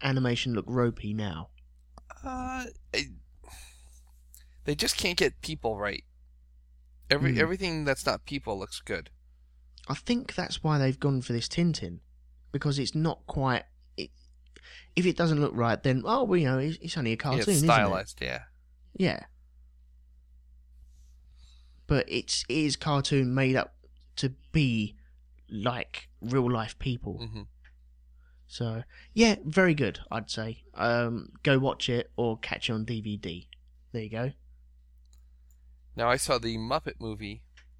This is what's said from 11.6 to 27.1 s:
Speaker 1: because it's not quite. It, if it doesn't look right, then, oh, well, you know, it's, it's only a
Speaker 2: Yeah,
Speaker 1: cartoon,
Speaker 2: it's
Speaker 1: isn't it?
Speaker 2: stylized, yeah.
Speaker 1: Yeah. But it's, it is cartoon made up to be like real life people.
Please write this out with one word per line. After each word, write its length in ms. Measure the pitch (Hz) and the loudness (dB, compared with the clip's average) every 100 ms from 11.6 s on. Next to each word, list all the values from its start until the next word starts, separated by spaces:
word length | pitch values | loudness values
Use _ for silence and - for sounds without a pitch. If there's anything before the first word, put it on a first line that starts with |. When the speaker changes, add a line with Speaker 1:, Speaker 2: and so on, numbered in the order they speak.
| 175 151 87 85 - - - - - | 2 0 -6 -10 -16 -20 -20 -20 -8
Speaker 1:
because 300 | 139 151 139 | -2 0 0
it's 160 | 123 156 | 0 0
not 280 | 160 - - | 0 -2 -4
quite. 340 | - 131 120 - - - - | 0 2 2 -2 -16 -16 -12
It, 140 | 76 - - - - - - - - - | -12 -14 -20 -20 -20 -20 -20 -20 -6 0
if 100 | 180 | 2
it 100 | - | 2
doesn't 240 | 170 147 | 2 4
look 120 | 143 | 2
right, 260 | 117 117 107 | 2 0 2
then, 220 | 139 127 | 2 0
oh, 200 | 160 247 | 2 0
well, 120 | 233 180 | 2 2
you 100 | 139 | 4
know, 120 | 131 | 2
it's, 200 | 147 160 | -2 -4
it's 160 | 165 165 | -8 -4
only 120 | 117 | -2
a 20 | |
Speaker 2:
Yeah, 40 | 113 | -2
Speaker 1:
cartoon, 200 | 143 120 | 0 0
Speaker 2:
it's 80 | 104 | 2
Speaker 1:
isn't 200 | 120 160 | 4 6
it? 40 | |
Speaker 2:
stylized, 480 | 113 101 95 101 - | 6 6 2 -4 -8
yeah. 200 | 64 62 - - _ - - - | -6 -6 -10 -20 _ -20 -10 -2
Speaker 1:
Yeah. 240 | 180 - - - - - - - - - - - - - - - - - - - - - - - - - - - - | 0 0 -8 -20 -20 -20 -20 -20 -20 -20 -20 -20 -20 -20 -20 -20 -20 -20 -20 -20 -20 -20 -20 -20 -20 -20 -20 -8 2
But 200 | 143 - | 2 2
it's, 360 | 113 - - - | -2 -2 -4 0
it 80 | 143 | 0
is 180 | 151 | 0
cartoon 580 | 131 156 143 135 143 123 | 0 0 0 2 2 2
made 220 | 131 131 | 2 4
up 220 | 131 - - - - - - | 2 0 -6 -20 -20 -16 -4
to 140 | 135 131 - | -4 -4 -2
be 460 | 165 135 113 104 - - - - - - | 2 4 2 0 -6 -20 -20 -20 -20 -12
like 600 | 107 113 120 - - - - | -4 -2 -4 -6 -12 -16 -10
real 300 | 113 131 123 | -2 0 2
life 260 | 120 107 - | 0 -2 -6
people. 400 | 139 120 - | -4 -4 -6